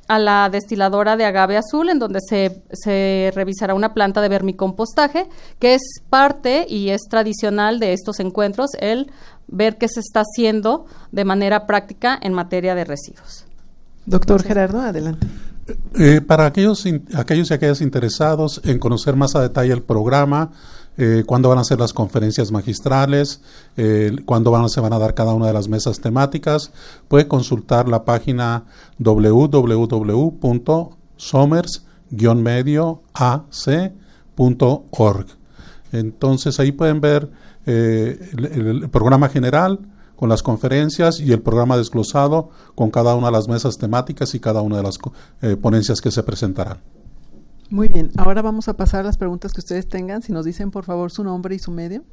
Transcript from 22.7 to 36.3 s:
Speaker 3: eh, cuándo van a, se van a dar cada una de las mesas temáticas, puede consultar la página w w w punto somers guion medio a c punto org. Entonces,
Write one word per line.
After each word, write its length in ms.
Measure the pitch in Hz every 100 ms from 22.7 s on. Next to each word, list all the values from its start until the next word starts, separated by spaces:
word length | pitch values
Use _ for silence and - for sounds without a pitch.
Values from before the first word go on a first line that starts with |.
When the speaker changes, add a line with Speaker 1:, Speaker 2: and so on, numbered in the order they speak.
| 101 - 131 139 143 143 - - - - -
Speaker 3:
eh, 360 | 110 107 107 107 -
cuándo 240 | 117 117
van 140 | 117
a, 40 | 117
se 120 | -
van 120 | 110
a 60 | 113
dar 160 | 110
cada 180 | - 113
una 140 | 113 113
de 80 |
las 140 | 107 101
mesas 320 | 107 117 110
temáticas, 680 | 120 120 139 151 - 151 151 - - - -
puede 200 | 143 143
consultar 600 | 143 120 120 - 120 123
la 160 | 117
página 640 | - 117 131 123 120 117 - - - -
w 500 | 110 107 107 113 147
w 380 | 143 120 110 113
w 460 | 113 104 107 160 165
punto 600 | 131 120 120 160 165 - - -
somers 680 | - 135 143 165 170 - - - _
guion 320 | 113 117 120
medio 580 | 117 120 131 147 165 160 _
a 300 | - 143 135 160
c 460 | - - 151 185 190 - - -
punto 500 | - 127 123 123 143 -
org. 360 | - 110 98 - - - - - - -
Entonces, 680 | 117 110 - 135